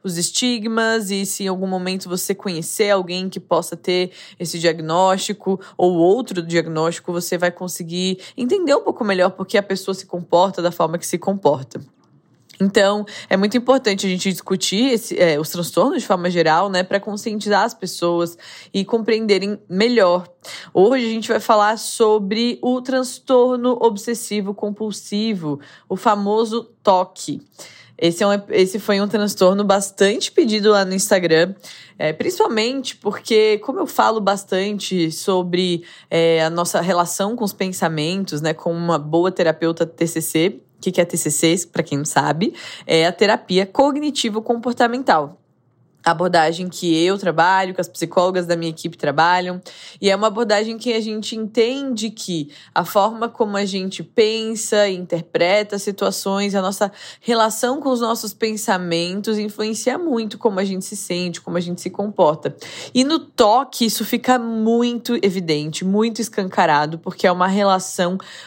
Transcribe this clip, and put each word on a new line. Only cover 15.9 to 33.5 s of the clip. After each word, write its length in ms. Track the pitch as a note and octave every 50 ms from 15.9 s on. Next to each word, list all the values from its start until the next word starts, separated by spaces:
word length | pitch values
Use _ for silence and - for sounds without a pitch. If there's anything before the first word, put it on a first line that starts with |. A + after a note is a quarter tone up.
| F#4 C#4
de 60 | -
forma 240 | - G3 F3+ F3 F3+
geral, 400 | F3 F3 D#3+ D#3 D#3 E3+ G3 G3+
né, 140 | F#3+ F3+ F#3
pra 160 | - G#3 G3
conscientizar 640 | G3 G#3+ G3+ G#3 - A#3 G#3 G#3+ G3+ G#3 G3+ F#3+ G#3
as 100 | A#3 -
pessoas 640 | - F#3+ F3 - - F3 F3 E3+ E3+ E3+ E3+ E3+ - - - - - - -
e 120 | - G3 F#3+
compreenderem 720 | - A#3 A3+ G#3+ A#3+ A3+ A3 A3+ G#3 G3+ F#3 G3 G3+ G#3 G#3 _ -
melhor. 600 | F3 F#3+ G#3+ B3 B3 A3+ F#3+ F3 F3 F3+ F3 - - _ - - - - - -
Hoje 320 | - F3 F#3 A3+ C4+ C4 A#3
a 40 | A3+
gente 180 | A3 A3+ G#3+
vai 140 | - A3 G#3+
falar 360 | - - A3+ G#3 G#3 G#3 A3+
sobre 840 | G#3+ - - - - A3+ G#3+ G#3+ G#3+ G3+ F#3+ G#3+ A3+ A#3 A#3+ A#3+ -
o 180 | - B3 B3+ B3+
transtorno 960 | B3 C4 C4 C4 B3+ B3 - - _ - C4 B3 A#3+ B3+ B3+ A#3+ A#3+ B3 B3 A#3+
obsessivo 720 | A#3 A#3 G#3 G3+ - A#3+ A#3 A3+ - - G#3 G#3+ F#3+ G3 G3+
compulsivo, 1040 | - A3 G#3 G3+ - A3 G#3+ G3 - - - G3+ G#3 A3 A3+ G#3+ F3+ E3 D3+ C#3+ C#3+ - - - - _ -
o 80 | F#3+
famoso 720 | F#3+ - A#3 G#3 G#3 G3+ G3+ G#3 A3 A#3 G#3+ A3 A#3 A3+ - _ _
toc. 600 | - G#3 F#3 F3+ F#3 F#3 - - - - C#3+ - - _ _ - - - - - - - _ -
Esse 240 | - E3+ E3+ -
é 40 | G#3+ G3+
um, 20 | G3+ G3+ G3+ -
esse 280 | - F#3+ F#3+ F#3 - G#3
foi 220 | - - G3+ G3
um 80 | G3+ G3+
transtorno 560 | A#3 G#3+ G#3 G3+ G3+ - F#3+ F3+ G3 G3+ G#3
bastante 640 | G3 G3 G3 G3 - - - G3+ G3 A3 E4+ - -
pedido 400 | - - D#4+ A3+ G#3+ G#3+ G3 G#3+
lá 140 | G#3 G3+ G3
no 100 | F#3 F#3+
Instagram, 640 | F#3+ - - G#3 F#3 F3+ E3 D#3+ D#3+ E3+ F#3 G3 - - - - - - - - -
é, 140 | D3+ D#3
principalmente 800 | D#3 - - F4+ F#4 - G#4+ F#4+ A#3 G#3+ A3 A#3+ C4+ C4+ B3+ - -
porque, 640 | - - G#3 F#3+ - - - A#3 G#3+ A3 G#3+